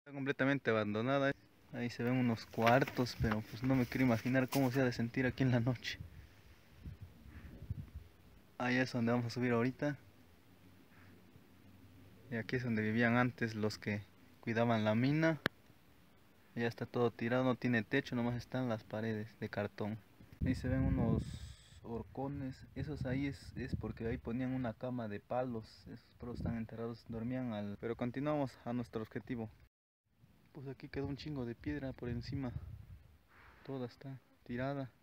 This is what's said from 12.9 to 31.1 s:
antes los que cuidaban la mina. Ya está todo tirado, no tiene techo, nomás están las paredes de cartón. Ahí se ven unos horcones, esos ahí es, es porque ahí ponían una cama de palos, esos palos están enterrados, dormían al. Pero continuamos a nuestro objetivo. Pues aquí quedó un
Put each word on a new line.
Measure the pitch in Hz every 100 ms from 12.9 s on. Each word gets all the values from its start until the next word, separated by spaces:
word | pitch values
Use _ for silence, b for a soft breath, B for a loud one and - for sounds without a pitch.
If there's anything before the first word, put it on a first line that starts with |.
| 113 117 120
antes | 127 - 117
los | 110 107 -
que | - 104 104 - - -
cuidaban | - 110 117 113
la | 107
mina. | 110 131 151 160 156 - - - - - - - - - - -
Ya | 120 117
está | -
todo | 120 123 120
tirado, | - 117 127
no | 131
tiene | 120 123 120
techo, | 107 139 -
nomás | 123 120 120
están | - 127 127
las | 110
paredes | - 110 113 107 110 -
de | 110
cartón. | - 104 - 104 107 - - - -
Ahí | 131
se | 127 127
ven | 131
unos | 131 131 117 113 - - - - - -
horcones, | - 117 - - 139 143 135 131 -
esos | - 139 143 131
ahí | 131 143
es, | 135 - -
es | 131
porque | - 107 107 113
ahí | 123
ponían | - 117 127
una | 131 123
cama | 110 127 123 113
de | 101
palos, | - 120 127 113 107 - -
esos | 123 - -
palos | 123 117
están | - 117
enterrados, | 110 113 117 117 -
dormían | 113 113 127 123
al. | 107 101 101
Pero | 117 117
continuamos | 123 127 147 151 131 - -
a |
nuestro | 120 117 113
objetivo. | 110 123 - 123 110 - - _ _ _ _ _ - _ _
Pues | - 135
aquí | 131 143
quedó | 139
un | 139